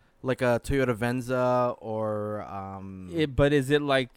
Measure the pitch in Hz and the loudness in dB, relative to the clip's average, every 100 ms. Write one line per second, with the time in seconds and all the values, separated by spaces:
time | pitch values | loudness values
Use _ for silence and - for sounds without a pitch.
0 | _ _ 127 123 123 117 - 139 127 110 | _ _ -4 0 2 2 0 2 2 2
1 | 120 127 120 127 127 123 123 - 113 110 | 0 -2 -2 0 2 2 2 -2 -6 -4
2 | 107 107 104 104 71 98 98 98 95 95 | -2 -2 -4 -6 -8 -10 -10 -10 -12 -12
3 | 92 170 151 127 143 147 131 147 143 135 | -6 -2 0 2 4 4 4 0 2 0
4 | 127 | 0